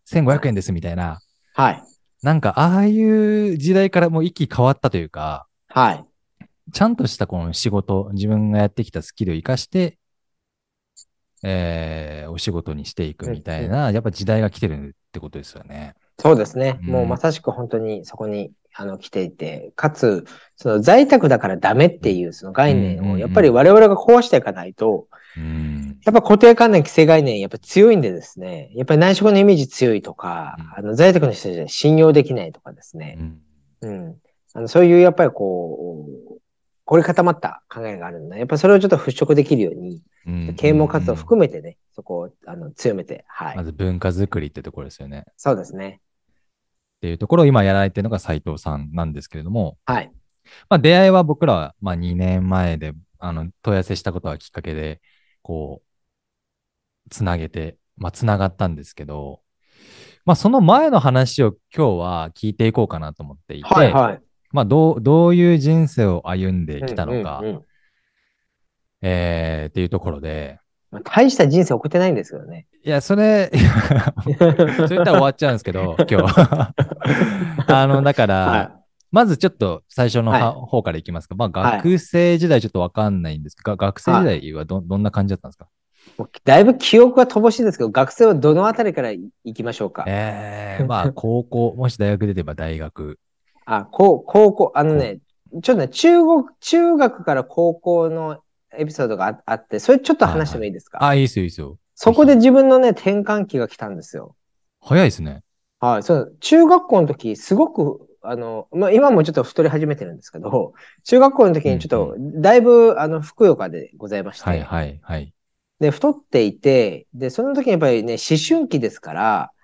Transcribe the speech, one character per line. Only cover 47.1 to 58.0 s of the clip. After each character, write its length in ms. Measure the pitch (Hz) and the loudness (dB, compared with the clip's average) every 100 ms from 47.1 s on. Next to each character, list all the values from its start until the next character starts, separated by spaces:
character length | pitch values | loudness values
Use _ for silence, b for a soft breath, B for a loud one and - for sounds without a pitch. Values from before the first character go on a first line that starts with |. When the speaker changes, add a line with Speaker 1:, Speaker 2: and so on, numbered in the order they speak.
Speaker 1:
う 40 | 85 | -8
と 100 | 104 | -2
こ 100 | 170 | 2
ろ 60 | |
を 20 | 147 | 4
今 180 | 127 | 4
や 100 | 98 | 2
ら 100 | 98 | 2
れ 80 | 98 | 0
て 80 | 104 | -4
る 40 | |
の 60 | 107 | -6
が 100 | 104 | -6
斉 220 | - 78 78 | -6 -8 -8
藤 160 | 76 | -10
さ 160 | - 71 | -10 -10
ん 140 | 73 | -10
な 120 | 82 80 | -8 -8
ん 60 | |
で 100 | 71 | -10
す 60 | - | -14
け 100 | 78 | -16
れ 60 | |
ど 60 | 80 | -10
も、 260 | 113 85 - - | -6 -6 -8 -8
Speaker 2:
は 140 | 120 | -8
い。 120 | - _ _ _ _ b b | -8 _ _ _ _ b b
Speaker 1:
ま 60 | 190 | 2
あ、 40 | |
出 160 | 143 180 | 4 4
会 120 | 190 | 6
い 40 | |
は 120 | 190 | 4
僕 220 | 156 147 156 | 2 0 0
ら 80 | |
は、 220 | 92 76 - | -2 -4 -10
ま 120 | 98 | -8
あ、 20 | 87 | -6
二 200 | 87 87 | -6 -4
年 320 | 92 92 92 | -2 -2 -2
前 300 | 92 87 80 | -2 -2 -4
で、 160 | 76 78 _ _ | -10 -14 _ _
あ 140 | 90 | -12
の、 160 | 80 82 - | -10 -12 -10
問 120 | - | -4
い 20 | 98 | -4
合 20 | |
わ 60 | |
せ 120 | 92 95 | -4 -8
し 60 | |
た 100 | - | -8
こ 80 | 87 | -10
と 80 | 87 | -10
が 80 | 73 | -12
き 100 | - | -14
っ 40 | |
か 100 | - | -16
け 120 | 80 | -12
で、 280 | 78 78 78 _ _ _ _ | -10 -10 -12 _ _ _ _
こ 400 | - 82 73 - _ _ _ _ _ _ _ _ _ _ _ _ _ | -14 -12 -12 -16 _ _ _ _ _ _ _ _ _ _ _ _ _
う、 40 | |
つ 160 | - 92 | -8 -4
な 100 | 87 | -4
げ 140 | 80 | -8
て、 260 | 82 80 - _ | -12 -14 -14 _
ま 100 | - | -14